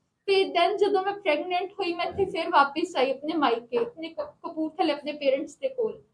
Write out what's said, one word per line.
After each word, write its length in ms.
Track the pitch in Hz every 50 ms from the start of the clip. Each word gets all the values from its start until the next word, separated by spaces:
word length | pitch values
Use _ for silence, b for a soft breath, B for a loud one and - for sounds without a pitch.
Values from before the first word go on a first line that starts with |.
| _ _ _ _ -
ਤੇ 180 | 403 392 381 381
then 340 | 285 - 339 339 - - -
ਜਦੋਂ 240 | 415 392 - 370
ਮੈਂ 100 | 381 403
ਪ੍ਰੈਗਨੈਂਟ 600 | 403 - - 330 294 302 349 359 359 359 392 359
ਹੋਈ 220 | - - 370 349 339
ਮੈਂ 120 | 339 349
ਇੱਥੇ 180 | - - 392 381
ਫਿਰ 260 | - - 330 339 339
ਵਾਪਿਸ 460 | 349 294 277 - - 311 349 - -
ਆਈ 140 | 285 254 269
ਆਪਣੇ 220 | 269 269 294 311 349
ਮਾਇਕੇ, 440 | 320 285 240 233 233 - - 240 233
ਆਪਣੇ 300 | 233 - - 320 320 320
ਕ-, 120 | - 302
ਕਪੂਰਥਲੇ 720 | - - - _ - 320 - 311 311 311 - - 359 302
ਆਪਣੇ 200 | 277 - - 294
ਪੇਰੈਂਟਸ 440 | 285 - 285 269 262 277 320 - -
ਦੇ 120 | - 277 262
ਕੋਲ। 340 | - - - - - - - _